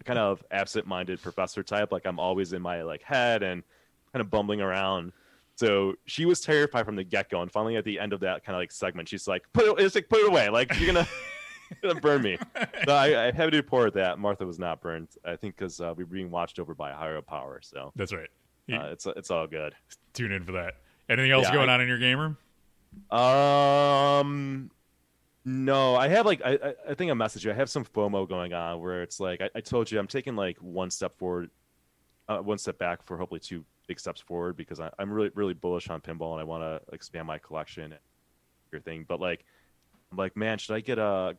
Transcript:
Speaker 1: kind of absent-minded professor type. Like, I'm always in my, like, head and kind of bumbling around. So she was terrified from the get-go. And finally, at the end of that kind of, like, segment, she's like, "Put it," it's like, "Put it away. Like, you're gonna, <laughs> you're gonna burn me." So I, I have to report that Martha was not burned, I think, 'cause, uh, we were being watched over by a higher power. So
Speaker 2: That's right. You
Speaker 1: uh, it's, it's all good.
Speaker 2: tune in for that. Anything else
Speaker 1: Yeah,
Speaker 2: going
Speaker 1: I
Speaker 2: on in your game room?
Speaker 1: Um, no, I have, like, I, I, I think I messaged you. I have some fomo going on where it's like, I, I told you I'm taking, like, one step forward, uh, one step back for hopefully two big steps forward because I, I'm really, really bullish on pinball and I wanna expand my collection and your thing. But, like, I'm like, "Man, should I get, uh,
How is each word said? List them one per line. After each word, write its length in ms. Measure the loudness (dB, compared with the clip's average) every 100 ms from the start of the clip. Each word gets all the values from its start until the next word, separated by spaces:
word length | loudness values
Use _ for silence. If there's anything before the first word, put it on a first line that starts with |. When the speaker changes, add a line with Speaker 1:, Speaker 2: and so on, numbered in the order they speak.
| -4
Speaker 1:
kind 140 | 0
of 240 | 2 0 -2
absent-minded 680 | -2 -2 -2 -4 -4 -4 -6
professor 420 | -6 -4 -4 -4
type. 280 | -2 0 0
Like, 140 | -2 -4
I'm 140 | -2
always 340 | -2 0 -2
in 80 | -4
my, 200 | -4 -6
like, 180 | -6 -8
head 400 | -2 2 2 2
and 200 | 0 -4 -10 _ _ _ _
kind 80 | -6
of 80 | -2
bumbling 320 | 0 0 0
around. 520 | 0 0 0 -2 -4 -12 _ _ _ 0
So 380 | 2 4 2 -2 -8
she 200 | 0 2
was 160 | 2
terrified 440 | 4 2 4 0 -2
from 100 | -4
the 80 |
get-go. 380 | -2 -2 -2 -2
And 100 | -2
finally, 240 | -2 0 -2
at 80 | -2
the 140 | -4
end 140 | -4
of 60 | -2
that 220 | -2 -2
kind 120 | -4 -6
of, 60 |
like, 100 | -6
segment, 360 | -4 -6 -6 -8
she's 180 | -8 -4
like, 160 | -4 0
"Put 120 | 4 4
it," 180 | 6
it's 100 | 4 2
like, 140 | 2
"Put 100 | 4
it 60 | 6
away. 220 | 6 6
Like, 300 | 4 2 2
you're 120 | 4
gonna, 160 | 4 2 -2 -12 -14
<laughs> 380 | -16 -18 -18 -4
you're 80 | -2
gonna 80 | 2
burn 200 | 4 4
me." 140 | 4 -2 -6 -6 -6 0 4
So 80 |
I, 340 | 6 6 6 4
I 40 |
have 200 | 2 2
to 60 | 2
report 360 | 4 4 4 4
that 220 | 2 2
Martha 260 | -2 -2 -4
was 120 | -6
not 220 | -6 -4
burned, 260 | -6 -6 -8 -12 -10
I 100 | -8
think, 220 | -8 -8
'cause, 220 | -8 -6
uh, 120 | -8 -6
we 80 |
were 60 | -8
being 160 | -8 -6
watched 260 | -4 -4 -6
over 140 | -10 -8
by 160 | -10
a 40 | -8
higher 260 | -6 -6
power. 380 | -8 -10 -10 -14
So 280 | -16 -14 -12 -8
Speaker 2:
That's 180 | -8
right. 160 | -8 -12 _ _ _ -10
You 100 | -8
Speaker 1:
uh, 120 | -8
it's, 140 | -8 -8
it's 240 | -8 -4
all 140 | -2 -2
good. 280 | -6 -8 -12 _ -20 _
Speaker 2:
tune 180 | -6 -4
in 120 | -4
for 80 | -4
that. 220 | -6 -6 -10 _ _ -2
Anything 220 | 2 6
else 120 | 6 6
Speaker 1:
Yeah, 60 |
Speaker 2:
going 160 | 6 6
Speaker 1:
I 40 | 4
Speaker 2:
on 60 |
in 60 | 4
your 100 | 2
game 180 | 2 2
room? 200 | 0 -6 _ _ _ _ _ -20 -2
Speaker 1:
Um, 1600 | 4 6 6 6 6 6 6 6 6 6 4 2 -2 -4 -6 -10 _ _ _ _ _ _ _ -6
no, 500 | -2 2 4 6 6
I 120 | 6
have, 180 | 6 6
like, 160 | 2
I, 100 | 2
I, 200 | 0 -2 -8 -8
I 20 |
think 180 | -4 0
I 20 |
messaged 300 | 0 0 -2
you. 80 | -2
I 20 | 0
have 140 | 0
some 140 | -2 -4
fomo 420 | -2 0 0 -4
going 260 | -4 -6
on 260 | -6 -6 -6
where 220 | -6 -6
it's 160 | -6 -6
like, 220 | -6 -4
I, 80 | -6 -8
I 60 |
told 280 | -4 -2 0
you 80 | -2
I'm 80 | -2
taking, 280 | -4 -6 -4
like, 220 | -4 -6
one 300 | -8 -6 -6
step 280 | -4 -6 -6
forward, 320 | -4 -4 -6 _ _ _ _ _ _ _ -6
uh, 100 | -4
one 200 | -4 -4
step 200 | -4 -4
back 260 | -4 -6
for 140 | -8 -10
hopefully 220 | -8 -10
two 260 | -12 -14 -14 _ -14
big 120 | -12
steps 220 | -10 -12
forward 340 | -10 -6 -6 -8
because 240 | -12 -12
I, 100 | -10 -8
I'm 120 | -6
really, 200 | -2 -2
really 200 | -2 -4
bullish 360 | -2 -4 -4 -4
on 100 | -10
pinball 320 | -10 -8 -8
and 80 | -8
I 20 |
wanna 360 | -8 -8 -8 -8 -12
expand 340 | -18 -14 -12 -10
my 100 | -10
collection 460 | -10 -10 -10 -12 -16
and 140 | -16 _ _ _ _ _ _ _
your 100 | -14
thing. 240 | -12 -12 -8
But, 120 | -4
like, 240 | -4 -6 _ _ _ _ _ _ _
I'm 60 | -6
like, 180 | -4 -4
"Man, 200 | -4 -4
should 180 | -4 -6
I 40 |
get, 180 | -2 0
uh, 340 | 0 0 -2